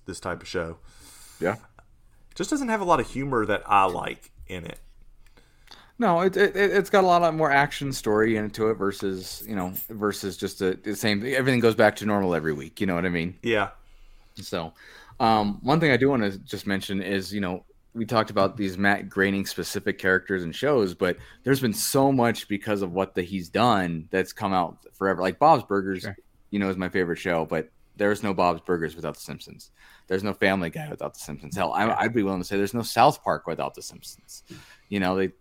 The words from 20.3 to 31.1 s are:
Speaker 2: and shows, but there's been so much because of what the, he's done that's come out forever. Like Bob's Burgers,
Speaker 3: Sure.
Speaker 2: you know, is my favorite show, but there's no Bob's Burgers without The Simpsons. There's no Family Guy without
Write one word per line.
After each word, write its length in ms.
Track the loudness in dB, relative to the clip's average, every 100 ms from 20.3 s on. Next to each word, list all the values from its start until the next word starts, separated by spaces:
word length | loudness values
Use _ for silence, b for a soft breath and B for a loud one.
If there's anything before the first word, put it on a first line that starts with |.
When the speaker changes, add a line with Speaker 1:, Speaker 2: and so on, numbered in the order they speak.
| -4
Speaker 2:
and 100 | -4 -4
shows, 400 | 0 2 0 0
but 200 | -2 -2 B B
there's 160 | -2 0
been 120 | 0 -2
so 360 | 0 2 2
much 360 | 4 2 0 -6
because 340 | -6 -2 -2
of 100 | -2
what 220 | -2 -2
the, 80 | -2
he's 280 | -4 -6 -4
done 580 | 2 4 2 0 -4 -2
that's 240 | -2 -2
come 180 | -4 0
out 280 | 0 0 -6 -20
forever. 280 | -2 0 0
Like 160 | -2 4
Bob's 260 | 4 4
Burgers, 380 | 2 -2 -2 -6
Speaker 3:
Sure. 160 | -8 -12 _ _ -8
Speaker 2:
you 80 | -2
know, 140 | -2
is 40 | -2
my 140 | -2
favorite 280 | 0 0 -2
show, 260 | 0 0 0
but 240 | -4 -4 _ _ -2
there's 260 | 0 0
no 100 | -2
Bob's 280 | 2 2 2
Burgers 340 | -2 -2 -2 -6
without 180 | -10
The 80 | -10
Simpsons. 480 | -14 -14 -16 -20 -20 b b b -6
There's 160 | -4
no 100 | -4
Family 380 | 0 2 2 -2
Guy 180 | -6 -10
without 240 | -10 -10